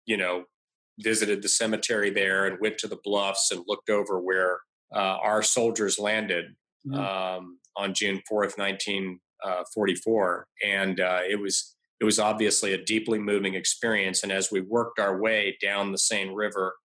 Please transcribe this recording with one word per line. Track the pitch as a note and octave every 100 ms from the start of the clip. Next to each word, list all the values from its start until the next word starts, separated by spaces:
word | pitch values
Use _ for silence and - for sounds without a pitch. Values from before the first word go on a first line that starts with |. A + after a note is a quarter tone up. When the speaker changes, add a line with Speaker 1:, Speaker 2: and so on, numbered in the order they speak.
| -
Speaker 1:
you | G#2
know, | F2+ F2+ F2+ _ _ _ _ -
visited | A2 A2 G#2+ G2
the | G2+
cemetery | - A2+ G#2+ - A2 G2+
there | G2+ G2 F#2+ G2
and | F#2
went | G#2+ G#2+
to | G#2+
the | G2+
bluffs | G2+ G2+ G2 F#2+ -
and | F2+ F2+
looked | G2+ -
over | G#2 G2 F#2
where, | F2+ F#2 F#2 F2+ - _ -
uh, | G#2+ F#2+ F#2+
our | G#2 G#2+
soldiers | G#2 - A#2 A2 G2+ G2
landed, | G#2 A2 G#2 F2 E2+ - _ _
Speaker 2:
Mm. | C#3 C3+
Speaker 1:
um, | G2 F#2+ F#2 F#2 F2+ F2 _ -
on | G2
June | F#2 G#2 G2 -
fourth, | G#2+ G2 G#2
nineteen, | G2 F#2+ - G2 F#2+ F2+ _ -
uh, | F#2+ F2+ E2+
forty-four. | A2+ G2+ F2 - A2+ F2+ F2 - - G#2
And, | G2 G2 F#2
uh, | F#2 F2+ F#2
it | G#2
was, | G2 - - _ _ -
it |
was | G#2+ G#2
obviously | G#2+ G#2+ G#2+ - G2+
a | F#2+
deeply | F2 A2 A2 G#2+
moving | G#2 G2+ G2
experience. | F#2 F2+ - A#2 G#2+ F#2+ F2+
And | G2+
as | F#2+ F#2+
we | G2
worked | F#2 A#2 A#2 -
our | G2+ F#2+
way | A2 G#2+ G2+ -
down | G2+ G2+ G2+
the | F#2+
Seine | - G#2 F#2+
River | G2 G#2+ G2+ F#2 -